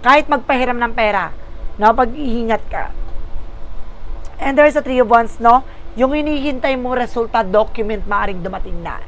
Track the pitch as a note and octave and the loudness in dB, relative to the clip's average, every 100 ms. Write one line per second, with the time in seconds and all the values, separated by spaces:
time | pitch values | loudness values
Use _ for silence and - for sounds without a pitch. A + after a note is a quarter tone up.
0 | A#3+ C#4+ D4 C#4+ - B3+ B3+ B3 A#3 A#3 | 6 4 4 -2 0 0 0 0 -2 0
1 | G#3+ G3+ E3 - - - - - G#3+ A3+ | 0 0 -2 -6 -8 -4 -4 2 4 4
2 | B3 C4 C#4 A#3 A3+ G#3+ - E3+ - - | 2 0 -2 0 0 0 -2 -4 -4 -4
3 | - - - - - - - - - - | -2 -2 -2 -2 -4 -6 -4 -2 -2 -4
4 | - - - - C4 C#4 D4 D4+ B3+ B3+ | -6 -6 -6 -4 0 6 6 4 0 2
5 | A#3 A#3 A#3 - A3+ B3 C4 - - A3 | 4 4 4 2 6 6 2 -10 -10 0
6 | C4 D4 D4 D4 C#4 C4 C#4 C4 B3 B3+ | 0 2 -2 -2 -2 -2 -2 -2 -2 -2
7 | A#3+ A#3+ A3+ A3+ G3 G3+ - - G#3+ G#3+ | -2 -4 -2 -2 2 2 2 -2 -2 -4
8 | F#3 G3+ G#3 F#3 F3 F#3 F#3 F3 E3 B2+ | -2 -2 -2 -4 -6 -6 -4 -4 -6 -10